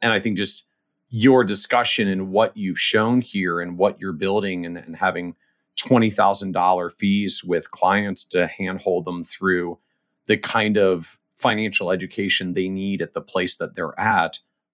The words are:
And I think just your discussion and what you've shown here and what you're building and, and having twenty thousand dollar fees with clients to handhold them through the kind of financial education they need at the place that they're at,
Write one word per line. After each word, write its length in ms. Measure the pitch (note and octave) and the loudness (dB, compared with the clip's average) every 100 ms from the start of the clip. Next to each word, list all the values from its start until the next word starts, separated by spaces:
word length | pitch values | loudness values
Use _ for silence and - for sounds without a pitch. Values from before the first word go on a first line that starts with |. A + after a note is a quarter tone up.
And 100 | A#2 | 0
I 80 | G#2+ | 2
think 200 | A2+ G2 | 0 0
just 260 | G2+ - - _ _ _ _ | 0 -2 -10 _ _ _ _
your 340 | A2+ B2 C3 | 4 6 8
discussion 640 | G2+ G2 - A#2+ A#2+ - G2+ | 6 2 2 2 2 0 0
and 220 | F#2+ F#2+ | -2 0
what 260 | G2 A2 A2 | 2 2 0
you've 240 | F#2+ E2 | -6 -2
shown 400 | - A2 A2 B2 | 0 2 2 2
here 400 | A#2 G2+ F2+ E2+ | 0 -2 -2 -2
and 160 | F2 F2 | -4 0
what 240 | G2 - | 0 0
you're 120 | F#2+ | -8
building 520 | D#2 F#2+ G#2 G2+ F2+ | -4 -2 -2 -2 -6
and, 140 | E2+ F2 | -8 -12
and 180 | - D#2+ | -14 -4
having 380 | F#2+ F2+ F2 - _ _ _ - | -2 -2 -6 -12 _ _ _ -6
twenty 320 | - B2 A2 | 2 4 4
thousand 440 | G#2 G2 G2 G2 | 2 2 2 0
dollar 360 | F2+ F2+ F2+ F2 | 0 2 0 -2
fees 560 | - G2+ G2+ G2 - | -2 0 0 2 0
with 260 | F2+ E2+ - | 0 -2 -4
clients 540 | - F#2 G2+ G2+ F#2 | -2 2 2 0 -4
to 220 | - F2+ F2 | -2 0 0
handhold 580 | - F#2+ F#2+ G2 F2+ | -2 -8 -4 -2 -2
them 200 | E2+ F2 | -2 -8
through 540 | E2 - F#2+ F2+ F2 E2+ _ _ _ _ - | -8 -2 0 0 -2 -8 _ _ _ _ -2
the 120 | G#2+ | -2
kind 400 | - A2+ G#2+ G#2 | 0 0 2 2
of 400 | F#2+ F2+ D#2+ - _ | 2 2 -4 -18 _
financial 560 | - B2+ G#2+ A2 - F2+ | -2 0 0 -2 -2 -2
education 600 | F#2 F#2+ - G2 - F#2 | -2 -4 -4 -2 -2 -2
they 160 | F2+ F#2 | -4 -4
need 320 | F#2+ G2 G2 | -4 -4 -4
at 140 | E2 | -6
the 60 | - | -8
place 360 | - F#2+ F2+ - | -6 -2 -2 -2
that 180 | D#2+ | -4
they're 240 | F2 E2 - | -8 -8 -4
at, 400 | G#2+ G2+ E2 - - _ _ | 0 0 0 -4 -12 _ _